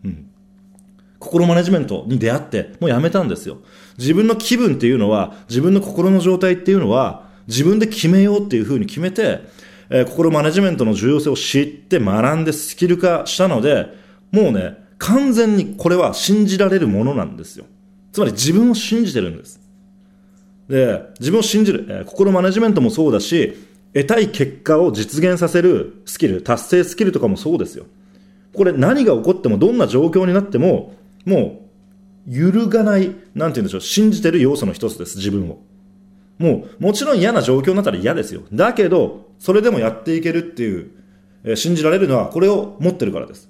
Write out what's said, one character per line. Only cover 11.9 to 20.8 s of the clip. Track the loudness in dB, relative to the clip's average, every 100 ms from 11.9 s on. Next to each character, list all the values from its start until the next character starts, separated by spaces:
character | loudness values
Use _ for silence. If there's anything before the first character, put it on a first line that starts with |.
| -2
学 | 0 0 0 0
ん |
で | -2
ス | -4 -8 -4
キ | 0
ル | 2
化 | 2 0 -4
し | -2
た | 0
の | 2
で、 | 2 0 -2 -12 -20 _ _
も | 2 2
う |
ね、 | 0 -4 -10 -20 _
完 | 0 2 2
全 | 2 2 2
に | -2 -4
こ | 0
れ | 2
は | 0
信 | -2 0 2 2
じ | 2
ら | 2
れ | 2
る | 0
も | 0 0
の | -2
な |
ん | -6 -10
で | -18
す | -20
よ。 | -20 _ _ _ _
つ | -2
ま | -2
り |
自 | -2 0
分 | 4 4
を | 2
信 | -2 -2 0
じ |
て | -2
る | -4
ん | -8
で | -18
す。 | -20 _ _ _ _ _ _ _ _ _ _ -4
で、 | 0